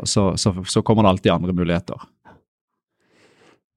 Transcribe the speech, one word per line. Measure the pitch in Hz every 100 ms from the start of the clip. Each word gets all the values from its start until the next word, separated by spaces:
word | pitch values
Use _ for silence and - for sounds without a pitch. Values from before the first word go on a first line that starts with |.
| -
så, | 107 95 85
så, | 110 90
så | 92 110 107
kommer | 110
det | 104
alltid | 92 104
andre | 85 90 90
muligheter. | 85 85 - - - _ - - _ _ _ _ _ _ _ _ _ _ _ _ _